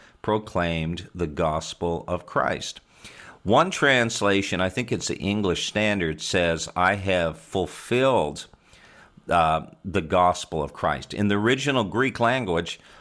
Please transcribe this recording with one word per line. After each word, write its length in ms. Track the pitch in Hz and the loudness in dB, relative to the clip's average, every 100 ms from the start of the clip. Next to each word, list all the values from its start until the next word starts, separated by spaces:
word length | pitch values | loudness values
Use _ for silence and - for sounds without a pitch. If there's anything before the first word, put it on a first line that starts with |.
| - _ | -20 _
proclaimed 880 | - 107 107 90 85 82 80 85 - | -2 -2 0 -2 0 0 -2 -4 -10
the 120 | 87 82 | -6 -6
gospel 800 | 73 80 78 - - 85 85 - | -2 0 0 -6 -6 -4 -4 -4
of 200 | 87 - | -8 -4
Christ. 540 | 143 127 87 - - _ _ - - - - | -2 0 -2 -8 -14 _ _ -20 -20 -20 -10
One 280 | 87 120 175 | 2 4 4
translation, 880 | - 143 131 113 - 101 98 98 90 | 2 4 4 2 2 2 2 2 0
I 80 | 95 | -2
think 240 | 123 120 | -2 -4
it's 160 | 95 - | -4 -4
the 100 | - | -4
English 480 | 92 104 98 80 - | -2 0 0 -2 -2
Standard, 540 | 107 107 101 82 78 | 0 0 0 -2 -4
says, 480 | - 95 85 82 - - | -2 0 2 0 -4 0
"I 200 | 90 101 | 0 0
have 420 | 95 92 82 80 | 0 0 0 -4
fulfilled, 1080 | - 98 87 - - 120 135 117 76 73 - - _ - - - - - - | -6 -4 -4 -6 -2 2 4 4 0 -4 -14 -20 _ -20 -20 -20 -20 -20 0
uh, 320 | 85 80 80 - - | 4 4 2 -2 -12
the 180 | 98 92 | -6 -4
gospel 600 | 78 92 90 87 - 80 | 0 4 4 2 -4 -4
of 100 | 71 | -6
Christ." 420 | - 85 69 - | -2 -2 -2 -6
In 140 | - 101 | -2 2
the 80 | 101 | 2
original 480 | 110 131 135 131 | 2 0 0 0
Greek 340 | 101 104 131 - | 0 0 -2 0
language, 600 | 117 131 113 82 85 - - - | 0 0 0 -2 -2 -10 -16 -20